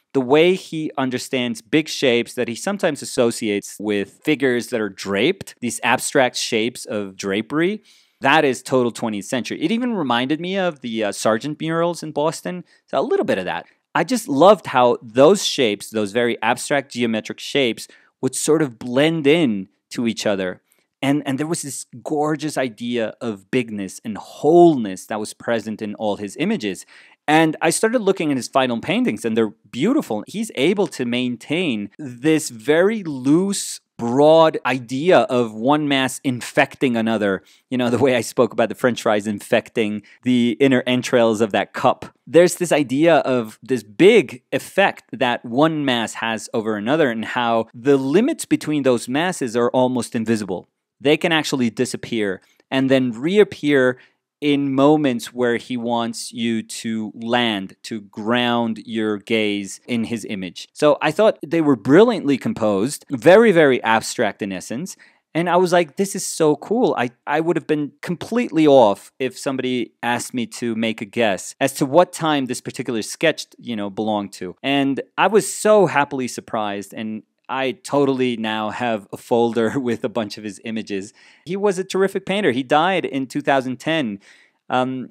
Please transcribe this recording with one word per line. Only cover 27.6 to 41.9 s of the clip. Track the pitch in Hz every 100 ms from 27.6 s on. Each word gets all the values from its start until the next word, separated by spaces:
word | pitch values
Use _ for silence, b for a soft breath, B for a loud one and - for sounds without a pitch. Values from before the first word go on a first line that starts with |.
I | 160
started | 165 220 247
looking | 196 190 156
at | 131
his | 110
final | 139 131 117
paintings, | - 208 254 104
and | 117
they're | 110 110 - _
beautiful. | 117 190 294 - 107 -
He's | 196 226 -
able | 147 208 175
to | - 120
maintain | 123 127 120 - 185 180 110 101 -
this | 143 123 147 156 -
very | 117 113 156 196 226
loose, | 165 135 127 160 196 196 - - _ -
broad | 117 127 151 160 160 147 127
idea | 131 117 131 170 156
of | 113 123 117
one | 110 120 151 147
mass | 135 131 -
infecting | 139 123 - - 139 - 139 117
another. | 113 110 101 95 b b b
You | 127
know, | 120
the | 120
way | 135
I | 123
spoke | 110 - 120
about | - 113
the |
French | 104 127 113
fries | - 107 104
infecting | 101 - 113 - - 107 104 b b
the | 127 123 120 110
inner | 139 127 123
entrails | 127 117 127 113 107
of | 113
that | 101 92
cup. | - 127